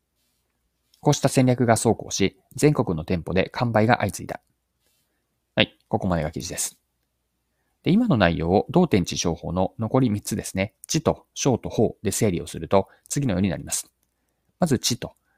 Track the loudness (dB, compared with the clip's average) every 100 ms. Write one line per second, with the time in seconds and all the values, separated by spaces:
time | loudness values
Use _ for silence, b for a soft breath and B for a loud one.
0 | _ _ _ _ _ _ _ _ _ _
1 | 0 2 2 4 4 4 4 4 4 0
2 | -2 -2 -2 -2 _ 0 2 2 0 -2
3 | -2 -4 0 0 0 -2 0 2 4 2
4 | 0 -6 -10 -14 _ _ _ _ _ _
5 | _ _ _ _ _ -2 -2 _ -8 -6
6 | -2 -2 -2 -6 -10 -8 -10 -12 _ _
7 | _ _ _ _ _ _ _ _ 0 2
8 | 2 2 2 2 2 0 2 2 2 2
9 | 0 -4 -4 -4 -4 -4 -4 -4 -2 2
10 | 2 -2 -4 -8 -6 -4 -4 _ -6 -4
11 | -2 -2 _ -4 -2 -2 -2 0 0 0
12 | -6 -2 0 -2 -6 -10 0 2 0 b
13 | b -4 -2 0 0 -2 -6 -8 -8 _
14 | _ _ _ _ _ -6 -2 0 0 -4
15 | -8 -14 _